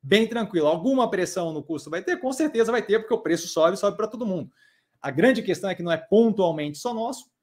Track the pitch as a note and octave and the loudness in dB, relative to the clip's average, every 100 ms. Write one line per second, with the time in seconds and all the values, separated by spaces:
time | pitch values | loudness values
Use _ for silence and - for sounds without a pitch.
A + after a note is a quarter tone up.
0 | C#3 G3+ A3+ A#3 G#3+ F3 D3 E3+ C4 C4+ | 2 2 2 -2 -2 0 2 2 0 2
1 | A#3 F#3+ F3 F#3 E3+ D#3 D3 D#3 - E3 | 0 0 -2 -4 -4 -6 -6 -8 -6 -6
2 | G3 F4 B3+ C4 D#4 A3+ A3+ A#3+ - G#3 | -4 -4 -4 -2 0 2 2 0 0 -2
3 | G#3 A#3 D#3 E3 - - E3 F#3+ G3+ - | 0 -2 0 -2 -2 2 2 4 -2 -2
4 | G#3 A3+ A#3 F3+ C3 _ _ _ _ _ | -6 -4 -4 -4 -6 _ _ _ _ _
5 | C#3 C3+ A3+ A#3 G#3 E3+ G3 F3+ F3 D#3+ | -6 4 4 4 -2 -2 -2 -4 -2 -2
6 | - G3+ A#3 G3+ F3 D#3 D3 D3 A#3+ A3+ | 4 4 6 4 2 0 -6 -6 -6 -4
7 | A#3 B3+ - _ | -6 -8 -16 _